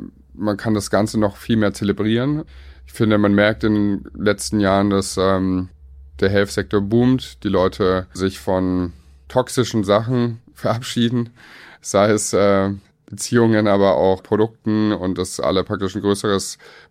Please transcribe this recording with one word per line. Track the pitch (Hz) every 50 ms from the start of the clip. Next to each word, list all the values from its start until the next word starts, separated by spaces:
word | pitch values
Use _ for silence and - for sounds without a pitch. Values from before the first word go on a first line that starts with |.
| - - - - - _ -
man | - 101 104 101
kann | 101 - 113 107
das | 104 101 -
Ganze | - 98 107 110 - 110
noch | 107 98 -
viel | - - - 117
mehr | 110 104 101 98
zelebrieren. | - 107 98 98 - 104 110 113 117 127 143 151 151 - - - - - - - - -
Ich | - -
finde, | - 117 107 107
man | 104 104 101 101
merkt | 101 104 107 110 - 113
in | 107 107
den | 104 101 101 98 - - - -
letzten | - 98 104 101 - - - 110 104
Jahren, | 101 95 98 98 101 101
dass, | 98 98 95 - -
ähm, | 95 92 95 95 92 92 92 92 92 92 92 - - - - - - - - - -
der | 101 95
Health-Sektor | 101 101 101 - - 104 95 - 107 101
boomt, | 101 98 113 120 123 127 131 127 - - - - -
die | 104
Leute | 95 92 92 95 - - 101 92 92 92 92 - -
sich | 90 95 95 98 -
von | - 104 92 92 92 92 90 90 90 87 - - _ - - - _
toxischen | - - 127 123 - - 131 117 - - 110 98
Sachen | 98 101 110 113 120 127 123 120 120 113 117 -
<laughs> | - _
verabschieden, | - - 107 113 117 127 - - 120 117 117 127 120 117 113 - - - - - - - - - _
sei | - - - 98 101 110
es, | 104 104 - - 113
äh, | 95 101 101 98 98 95 98 101 98 - _ _ _ _
Beziehungen, | - 104 98 - - 117 117 117 113 110 107 107
aber | 104 101 101 98 98 78
auch | 67 90 95 92 92 -
Produkten | - 110 104 110 110 - _ _ 110 107 107 107 107
und | 104 87 90 95 90
dass | 87 90 - - -
alle | - 71 95 95 87
praktisch | - 104 90 98 95 -
ein | 104
größeres | 92 101 101 98 - 107 98 95 - - - - - - - - - _